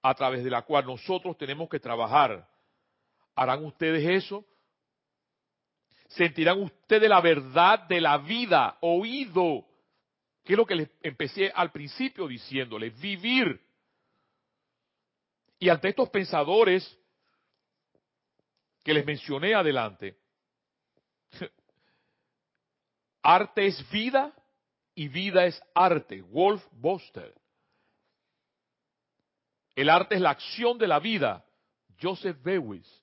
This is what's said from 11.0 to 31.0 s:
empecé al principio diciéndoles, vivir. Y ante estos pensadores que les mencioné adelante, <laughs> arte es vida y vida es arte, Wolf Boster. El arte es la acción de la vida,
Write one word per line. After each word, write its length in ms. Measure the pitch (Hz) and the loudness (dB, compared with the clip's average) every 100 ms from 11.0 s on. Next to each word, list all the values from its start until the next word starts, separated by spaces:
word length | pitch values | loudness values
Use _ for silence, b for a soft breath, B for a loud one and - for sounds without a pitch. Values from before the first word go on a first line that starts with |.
empecé 500 | 156 127 147 202 196 | -12 -8 -8 -4 -2
al 160 | - 170 | 0 -2
principio 560 | 156 143 - 254 - 160 | -4 -16 -8 -8 -6 -10
diciéndoles, 720 | 120 - 135 127 110 113 113 | -10 -8 -8 -6 -8 -10 -10
vivir. 600 | 190 190 214 254 202 107 _ _ _ _ _ _ _ _ _ _ _ _ _ _ _ _ _ _ _ _ | -10 -8 -2 0 0 -4 _ _ _ _ _ _ _ _ _ _ _ _ _ _ _ _ _ _ _ _
Y 100 | 180 | 0
ante 220 | 165 190 | 2 0
estos 180 | 208 254 | -2 -2
pensadores 920 | 202 185 160 147 208 208 185 - _ _ _ _ _ _ _ _ _ _ _ _ _ _ _ _ _ _ _ | -2 -2 -4 0 2 4 2 -2 _ _ _ _ _ _ _ _ _ _ _ _ _ _ _ _ _ _ _
que 120 | 147 | -2
les 100 | 151 | -2
mencioné 500 | 139 143 - 143 185 | -2 -8 -8 -4 0
adelante, 640 | 220 160 131 110 95 98 _ _ _ _ _ _ _ _ _ _ _ _ | 0 0 -2 -4 -10 -16 _ _ _ _ _ _ _ _ _ _ _ _
<laughs> 280 | - - _ _ _ _ _ _ _ _ _ _ _ _ _ _ _ _ _ | -18 -18 _ _ _ _ _ _ _ _ _ _ _ _ _ _ _ _ _
arte 440 | 147 180 202 - 196 | 4 4 4 0 0
es 240 | 180 135 | -2 -8
vida 420 | 208 233 269 294 _ _ _ _ _ _ | -6 0 -2 -2 _ _ _ _ _ _
y 140 | - 147 | -12 -8
vida 360 | 147 196 180 | -6 0 2
es 180 | 180 - _ | 2 -2 _
arte, 480 | 175 185 156 - 95 | 2 2 2 -8 -18
Wolf 420 | 90 123 190 208 _ | -8 2 2 2 _
Boster. 640 | 117 143 190 - - 65 _ _ _ _ _ _ _ _ _ _ _ _ _ _ _ _ _ _ _ _ _ _ _ _ | -6 -4 -4 -10 -20 -20 _ _ _ _ _ _ _ _ _ _ _ _ _ _ _ _ _ _ _ _ _ _ _ _
El 140 | - 143 | 0 4
arte 240 | 175 185 | 4 4
es 60 | 196 | 0
la 100 | 175 | 0
acción 480 | 139 - - 240 240 | 0 -10 -4 -2 0
de 100 | 208 | 0
la 100 | |
vida, 460 | 147 | 0